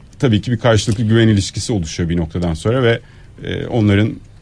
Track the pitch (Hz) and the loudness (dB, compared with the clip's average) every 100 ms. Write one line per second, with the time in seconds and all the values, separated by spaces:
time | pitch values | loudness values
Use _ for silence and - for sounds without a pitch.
0 | - - 143 104 - 120 123 110 - 107 | -20 -4 0 0 0 0 2 2 0 -2
1 | 107 113 110 101 - 107 - 107 80 - | 2 4 4 2 0 -6 -4 -4 -4 -4
2 | 85 85 80 92 87 80 107 131 117 117 | -4 -2 -4 -4 -4 -2 -2 0 2 0
3 | - - - - 90 90 85 120 104 101 | -4 -20 -20 -14 -8 -8 -4 0 2 4
4 | 110 - - - | 2 -4 -16 -20